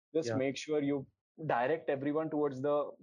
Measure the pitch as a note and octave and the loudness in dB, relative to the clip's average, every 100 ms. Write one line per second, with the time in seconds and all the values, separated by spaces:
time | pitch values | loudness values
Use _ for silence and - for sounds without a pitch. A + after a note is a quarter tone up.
0 | _ D#3 A#2+ A2+ C3+ C3+ - D3+ C#3 C#3+ | _ -2 0 0 0 -2 -2 0 0 0
1 | C3+ _ _ - D#3 B2 B2+ D#3+ D#3 C#3 | -4 _ _ -8 -2 0 2 0 0 -2
2 | C#3+ D3 D#3+ D3+ D3 B2+ C#3+ D3 C#3 - | 0 0 0 0 0 0 0 2 0 -6